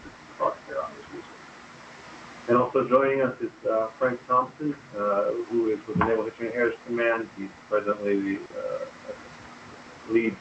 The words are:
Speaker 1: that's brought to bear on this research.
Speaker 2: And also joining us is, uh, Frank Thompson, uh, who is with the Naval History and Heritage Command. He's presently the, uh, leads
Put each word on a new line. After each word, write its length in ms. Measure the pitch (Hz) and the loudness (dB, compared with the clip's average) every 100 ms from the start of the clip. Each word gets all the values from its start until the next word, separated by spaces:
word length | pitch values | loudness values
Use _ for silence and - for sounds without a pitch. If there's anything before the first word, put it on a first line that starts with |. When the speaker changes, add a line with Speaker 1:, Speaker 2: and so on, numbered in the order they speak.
Speaker 1:
that's 340 | - - - - | -20 -20 -20 -4
brought 180 | - - | -2 -2
to 140 | - | -8
bear 100 | - | -6
on 80 | - 214 | -6 -10
this 80 | - | -14
research. 180 | - - - - - - - - - - - - - 120 | -14 -14 -18 -20 -20 -20 -20 -20 -20 -18 -18 -18 -12 2
Speaker 2:
And 80 | 120 | 4
also 320 | - 131 117 | 4 2 4
joining 340 | 135 135 135 | 6 6 4
us 180 | 123 120 | 2 0
is, 120 | 113 - 113 | -8 -4 0
uh, 160 | 110 110 - | 0 0 0
Frank 180 | 127 123 - | -2 -2 4
Thompson, 480 | 127 127 - 151 139 - 104 | 4 4 -2 -4 -4 -8 -2
uh, 320 | 104 101 113 117 117 | 2 2 2 0 0
who 220 | 117 110 | 2 2
is 80 | 107 110 | 0 0
with 100 | - | 2
the 80 | |
Naval 200 | 113 110 | 4 2
History 220 | 110 - 113 | 0 -4 -4
and 80 | 123 | 2
Heritage 240 | 117 113 123 | 0 0 -4
Command. 420 | 117 117 113 107 98 | 0 2 0 -4 -8
He's 100 | 95 - - | -10 -12 -2
presently 680 | 104 101 104 101 101 98 | 0 0 -2 2 2 2
the, 60 | 98 - - | -4 -6 -6
uh, 1500 | - - - - 539 508 - - - - - - - - - | -6 -6 -8 -12 -14 -14 -14 -18 -18 -18 -18 -18 -18 -16 2
leads 220 | 113 113 98 | 4 4 -2